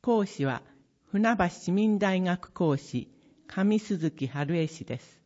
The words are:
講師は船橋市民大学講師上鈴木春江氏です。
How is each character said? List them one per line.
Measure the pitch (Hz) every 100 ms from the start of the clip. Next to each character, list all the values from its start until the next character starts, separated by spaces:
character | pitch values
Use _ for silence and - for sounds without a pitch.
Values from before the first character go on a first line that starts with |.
講 | - 233 202
師 | - 139
は | 123 - - _ _ _
船 | 202 226 226
橋 | 175
市 | - -
民 | 185 214 208
大 | 196 185
学 | 185 180 -
講 | - 170 135
師 | - 123 - _ _ _ _
上 | - 202 214
鈴 | 214 196 160
木 | 151 135
春 | 143 143 170
江 | 156
氏 | - -
で | 123
す。 | - _